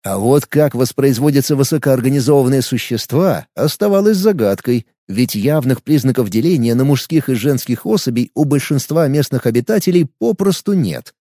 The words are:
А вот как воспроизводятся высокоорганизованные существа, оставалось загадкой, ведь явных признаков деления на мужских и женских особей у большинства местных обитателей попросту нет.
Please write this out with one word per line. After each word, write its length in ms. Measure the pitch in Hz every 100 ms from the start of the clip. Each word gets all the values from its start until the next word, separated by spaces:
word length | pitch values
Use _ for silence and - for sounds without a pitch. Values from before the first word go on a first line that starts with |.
А 140 | 98 98
вот 300 | 110 147 -
как 280 | 151 147
воспроизводятся 800 | 120 123 - 139 117 147 139 135 143
высокоорганизованные 1040 | 135 160 143 131 123 139 123 143 127 135
существа, 840 | 120 120 - 117 - 139 190 92 -
оставалось 600 | - 147 - 208 196 208 202
загадкой, 720 | 214 180 104 98 - 123 - _ -
ведь 260 | 95 127
явных 480 | 104 120 156 131 131
признаков 460 | - 151 131 127 107
деления 460 | 107 151 165 117
на 100 | 117
мужских 440 | 135 135 - 160 139
и 60 |
женских 520 | 120 135 131 - 120 -
особей 440 | 214 - 120 120
у 100 | -
большинства 640 | 147 143 - 143 - 156 165
местных 380 | 160 139 127 120
обитателей 600 | 117 123 220 185 175 156 _
попросту 560 | 233 214 196 - -
нет. 400 | 196 107 64 - _